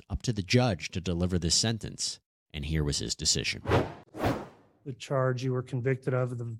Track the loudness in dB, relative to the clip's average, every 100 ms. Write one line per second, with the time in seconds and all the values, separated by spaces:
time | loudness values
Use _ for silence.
0 | -4 -4 -2 -2 2 4 4 0 -4 -6
1 | -2 0 2 2 2 2 2 0 -6 -6
2 | -6 -6 _ _ _ -8 -2 0 2 0
3 | -2 -2 0 2 0 -4 2 2 2 -6
4 | -16 -2 0 0 -6 -18 _ _ -12 -12
5 | -2 2 2 2 0 -2 -2 -2 0 0
6 | 0 0 0 -2 -6 -10